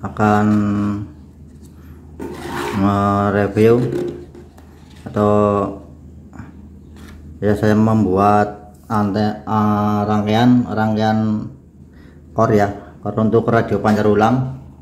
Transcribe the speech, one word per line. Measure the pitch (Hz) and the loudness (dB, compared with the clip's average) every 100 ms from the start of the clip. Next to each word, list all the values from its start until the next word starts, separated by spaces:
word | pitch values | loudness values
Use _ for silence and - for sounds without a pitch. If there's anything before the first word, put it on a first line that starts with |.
akan | - - 107 104 107 104 104 104 104 101 104 - - - - - - - - - - - - - - - - 101 | -12 0 2 4 2 2 0 -2 -4 -6 -10 -16 -20 -20 -20 -20 -20 -20 -20 -20 -20 -16 -14 -14 -12 -8 -6 -2
mereview | 98 101 101 101 101 101 98 107 110 120 - - - - - - - - - - - - - | 0 0 0 0 0 0 -2 2 4 4 0 -4 -6 -10 -16 -20 -20 -20 -20 -20 -20 -20 -8
atau | 107 104 104 104 101 101 - - - - - - - - - - - - - - - - - | 0 2 4 2 0 -4 -8 -18 -20 -20 -20 -20 -20 -20 -20 -20 -20 -20 -20 -20 -20 -20 -4
ya, | 101 104 | -2 2
saya | 107 | 2
membuat | 107 110 110 98 92 101 104 104 - - - - | 4 4 2 2 4 4 4 2 -4 -18 -20 -6
ante-, | 110 104 98 107 104 | -2 -2 -2 -2 -4
eh, | - 107 107 104 104 104 | -4 -2 0 0 0 -2
rangkaian, | 104 107 104 110 123 123 117 | -2 -2 0 2 4 2 0
rangkaian | 107 110 110 110 110 110 107 - - - - - - - - - - | -2 -2 0 0 0 -2 -4 -6 -16 -20 -20 -20 -20 -20 -20 -12 -2
core | 113 107 | 2 2
ya, | 101 - - - | 0 -4 -16 -14
core | 104 107 | -8 -2
untuk | 110 113 107 | 2 2 2
radio | 117 - 104 | 0 0 -2
pancar | 110 104 | 0 0
ulang. | 107 101 110 131 131 - - - | 2 2 2 2 -4 -10 -18 -20